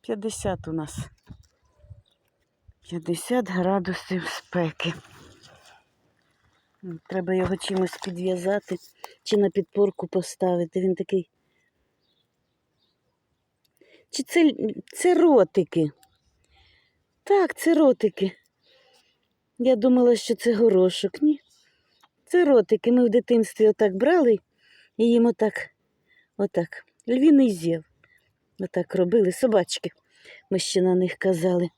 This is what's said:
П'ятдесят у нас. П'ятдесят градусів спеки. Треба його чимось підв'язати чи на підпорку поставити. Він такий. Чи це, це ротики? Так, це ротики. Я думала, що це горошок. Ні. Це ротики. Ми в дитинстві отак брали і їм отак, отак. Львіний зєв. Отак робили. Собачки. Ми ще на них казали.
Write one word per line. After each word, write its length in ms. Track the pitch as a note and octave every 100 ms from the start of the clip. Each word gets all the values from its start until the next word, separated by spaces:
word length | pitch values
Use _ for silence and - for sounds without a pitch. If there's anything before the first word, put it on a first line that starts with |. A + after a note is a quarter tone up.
П'ятдесят 640 | - A3 G#3+ - G#3 F3+ -
у 60 |
нас. 240 | D#3+ D3+ - - _ _ - _ _ _ _ - - _ _ _ _ _ _ _ _
П'ятдесят 680 | - F3 D#3+ E3 - B3 F#3+
градусів 760 | F#3 F3+ G3 F3 F3 - F#3 -
спеки. 680 | - _ F3+ D#3+ - E3+ D#3+ - - - _ - _ _ _ _ _ _ _ _ _ _ _ _ _ F#3 E3 _
Треба 240 | F#3 F3
його 240 | F#3 F3+ F#3+
чимось 400 | - F#3+ F3+ -
підв'язати 800 | G3 F3 F#3 F3+ F3+ G3+ - F#3 - _ - _
чи 140 | - G#3
на 120 | G3
підпорку 580 | G3+ F3+ G3 G3+ - F3+
поставити. 760 | F#3 E3+ - F#3 F3 E3 F#3+
Він 140 | F#3
такий. 340 | F3 F#3+ F#3+ - _ _ _ _ _ _ _ _ _ _ _ _ _ _ _ _ _ _ _ _ _ _ _ _ _ _ _ _
Чи 140 | -
це, 280 | C4 F4 D#4 - A3 - -
це 200 | - F4+
ротики? 760 | E4 E4+ C4 F3+ - E3+ E3+ D3+ _ _ _ _ _ _ _ _ _ _ _ _ _
Так, 320 | - G4+ E4+
це 180 | - E4
ротики. 580 | D#4 D4 - G#3 - F#3+ - _ _ _ _ _ _ _ _ _ _ _ -
Я 180 | A#3+
думала, 400 | B3 B3+ B3 A#3+
що 200 | A3+ -
це 180 | A#3 A#3+
горошок. 680 | G#3+ A3+ F#3+ F#3 - G3 -
Ні. 180 | D4+ D4 _ _ _ _ _ _ _ _
Це 200 | _ F4+
ротики. 460 | D#4+ B3+ F#3+ A3 A#3
Ми 140 | B3
в 40 | A#3+
дитинстві 580 | A3+ - A#3 A3 - G#3+
отак 280 | G3+ G#3+
брали 420 | F#3 C4 F4 B3 G#3 _ _ _ _ _ -
і 80 |
їм 200 | A#3 A#3
отак, 440 | A#3 - G#3+ - - _ _ _ _ _ _ -
отак. 480 | G3+ F#3+ E3+ - _ _ -
Львіний 440 | B3+ D4+ C#4+ B3+
зєв. 320 | F3+ E3 E3 - _ _ _ _ _ _ -
Отак 360 | F#3 F#3 E3+
робили. 360 | - F3+ A3+ F#3
Собачки. 580 | F3 B3+ G#3+ F3 - F#3 _ _ _ - - _
Ми 100 | F#3+
ще 220 | - F#3+
на 140 | F#3
них 200 | F3+ F3+
казали. 540 | - F#3+ F3 F3+ F3+ F3